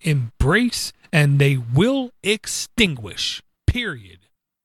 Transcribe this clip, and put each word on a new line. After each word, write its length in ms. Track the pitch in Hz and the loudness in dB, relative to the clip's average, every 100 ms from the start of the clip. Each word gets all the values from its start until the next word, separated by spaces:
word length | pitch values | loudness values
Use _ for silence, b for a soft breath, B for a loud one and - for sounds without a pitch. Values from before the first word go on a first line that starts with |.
embrace, 880 | 160 147 113 - 131 208 247 - - - b | -2 -2 -2 -2 2 2 0 -2 -10 -12 b
and 240 | 160 143 139 | 2 4 4
they 180 | 139 135 | 2 2
will 540 | 117 127 226 277 247 - | 0 2 2 0 -4 -6
extinguish. 1200 | 190 214 - - - - 202 131 101 - - - _ _ - | -4 -4 -4 -10 -8 0 0 0 -10 -8 -8 -8 _ _ -2
Period. 540 | 247 226 131 98 90 _ _ _ _ | -2 -6 -10 -16 -20 _ _ _ _